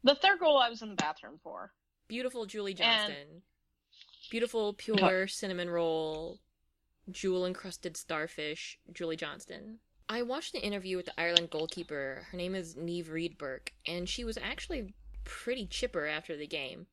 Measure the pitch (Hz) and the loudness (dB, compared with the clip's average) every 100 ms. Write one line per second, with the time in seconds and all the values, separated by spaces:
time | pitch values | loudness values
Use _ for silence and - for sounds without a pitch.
0 | 247 277 381 392 339 285 240 233 220 185 | 10 10 8 8 8 8 6 2 -8 -2
1 | 151 156 107 151 165 - 202 _ _ _ | -2 -2 -10 -16 -12 -10 -10 _ _ _
2 | _ 233 254 247 208 214 202 190 220 226 | _ -6 -4 -4 -6 -4 -4 2 4 4
3 | 208 143 147 165 _ _ _ _ _ - | 2 -4 -12 -20 _ _ _ _ _ -20
4 | - - - 226 233 233 208 208 - 202 | -20 -20 -6 -2 0 2 0 -2 2 6
5 | 185 185 190 - 202 180 175 170 165 160 | 8 6 2 -2 -4 -2 0 2 4 2
6 | 156 156 165 202 _ _ _ _ _ _ | 0 -4 -6 -10 _ _ _ _ _ _
7 | - 185 190 185 180 180 190 - 180 160 | -14 -2 2 2 2 -2 -8 -8 -8 -8
8 | - 160 160 - 151 151 - - - 170 | -4 -2 -2 -4 -4 -4 -8 -12 -16 -6
9 | 170 160 156 139 - - 208 226 _ _ | -4 -2 -4 -8 -12 -14 -12 -16 _ _
10 | - 226 240 269 - 285 208 202 185 185 | -6 -2 0 -2 -2 -2 -2 -2 -2 -2
11 | 175 - 170 170 170 156 160 - 170 147 | -2 0 6 6 4 -4 -4 -6 -6 -6
12 | 135 135 - 180 180 190 165 165 170 175 | -6 -8 -10 -6 -4 -4 -6 -8 -4 -4
13 | 160 160 165 - 143 131 - - - 170 | -4 -4 -4 -6 -8 -6 -10 -10 -6 -4
14 | 180 - 240 220 202 285 - 320 196 - | -4 -4 -4 -4 -6 -6 -6 -6 -6 -12
15 | - - - - - 254 185 - - 175 | -14 -12 -10 -8 -4 -2 -2 -4 -2 0
16 | 147 151 - 151 147 160 135 - 180 | 0 -2 -4 -6 -4 -4 -4 -8 -16